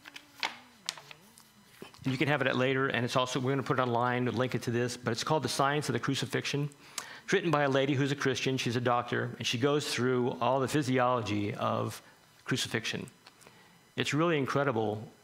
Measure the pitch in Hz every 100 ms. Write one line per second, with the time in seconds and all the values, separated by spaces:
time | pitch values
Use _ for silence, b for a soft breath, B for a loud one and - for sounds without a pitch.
0 | - - - - - - - - - -
1 | - - - - - - - - - -
2 | 135 131 143 143 131 123 127 131 135 113
3 | 120 131 127 143 123 139 - 131 127 117
4 | 123 123 123 113 127 123 127 117 123 -
5 | - 113 - 156 127 - 139 147 143 120
6 | - 139 123 131 - 139 143 - B B
7 | B B - 190 170 147 143 135 135 135
8 | 139 143 135 123 135 131 127 117 123 123
9 | 120 120 120 - 117 120 143 147 143 -
10 | 123 127 123 - 120 135 127 147 127 127
11 | 123 123 104 104 104 98 113 113 113 -
12 | B B - - - 127 - 120 - -
13 | 98 - - - B B B B B -
14 | 123 143 170 156 127 139 143 113 107 107
15 | 113 -